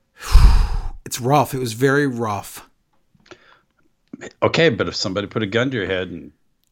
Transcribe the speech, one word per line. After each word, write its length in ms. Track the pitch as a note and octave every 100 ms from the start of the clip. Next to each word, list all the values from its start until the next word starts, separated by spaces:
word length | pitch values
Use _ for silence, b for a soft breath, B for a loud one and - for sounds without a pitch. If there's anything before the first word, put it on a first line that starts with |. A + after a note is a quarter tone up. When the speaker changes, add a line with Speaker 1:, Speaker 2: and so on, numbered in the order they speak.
| _ _
Speaker 1:
<sighs> 880 | - - - - - - - - -
it's 140 | -
rough. 340 | A#2+ C#3+ B2+
It 60 | C3+
was 140 | B2+
very 340 | A2 C3+ C#3 C#3+
rough. 640 | A#2 A2+ G2+ F#2 - - _ _ _ _ _ _ B B B B _ _ _ _ - - -
Speaker 2:
Okay, 280 | A2 - E3
but 180 | G#2+ F2+
if 80 | -
somebody 320 | G#2+ F#2+ G2+
put 160 | -
a 40 | G#2+
gun 240 | A2+ C3
to 60 | B2+
your 80 | F2+
head 200 | F#2 F#2
and 220 | F2 - _ _ _ _